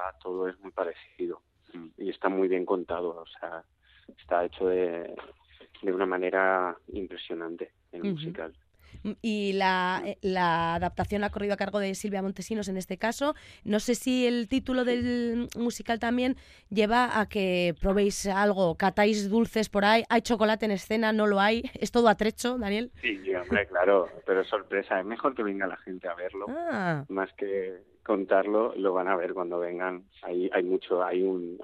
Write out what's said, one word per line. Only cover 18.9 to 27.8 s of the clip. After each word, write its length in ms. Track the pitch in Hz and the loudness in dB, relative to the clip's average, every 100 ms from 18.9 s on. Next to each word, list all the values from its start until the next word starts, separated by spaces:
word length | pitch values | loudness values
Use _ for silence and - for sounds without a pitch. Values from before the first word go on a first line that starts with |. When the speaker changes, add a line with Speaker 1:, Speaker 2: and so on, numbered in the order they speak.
| 185 208 214 202 | 4 4 4 2
Speaker 2:
dulces 400 | 226 233 220 214 | 2 2 2 0
por 160 | 202 202 | 2 6
ahí, 180 | 226 - | 4 4
hay 120 | 233 | 2
chocolate 440 | - 226 214 220 214 | 2 2 2 2 0
en 60 | |
escena, 420 | 196 - 220 220 | -2 0 0 2
no 140 | 214 208 | 2 4
lo 120 | 196 | 4
hay, 240 | 208 233 | 4 2
<laughs> 160 | 254 - | -2 -6
es 120 | 208 | 0
todo 160 | 240 233 | 4 6
atrecho, 480 | 202 220 - 247 254 | 6 2 0 -2 -2
Daniel. 340 | 202 208 240 - | -2 -2 -4 -6
Speaker 1:
Sí, 180 | - 98 95 92 | -6 -4 -2 -4
hombre, 320 | 90 104 98 | 0 0 0
claro, 400 | 90 92 98 87 87 - | 2 6 6 4 -2 0
pero 160 | 95 | 0
es 60 | 92 | 2
sorpresa, 520 | 104 92 98 95 98 | -2 -2 -2 0 -2
es 60 | 95 | -2
mejor 300 | 117 147 127 | -2 -2 0
que 80 | |
venga 240 | 104 98 95 | -2 -2 -4
la 100 | 87 | -6
gente 300 | - 92 92 | -10 -10 -8
a 80 | 85 | -6
verlo, 320 | 90 98 208 | -8 -8 -8
Speaker 2:
Ah. 560 | 302 339 233 180 151 143 | -6 -6 -4 -2 -4 -4
Speaker 1:
más 220 | 95 95 | -4 -6
que 500 | - 101 98 92 92 | -6 -4 -4 -4 -8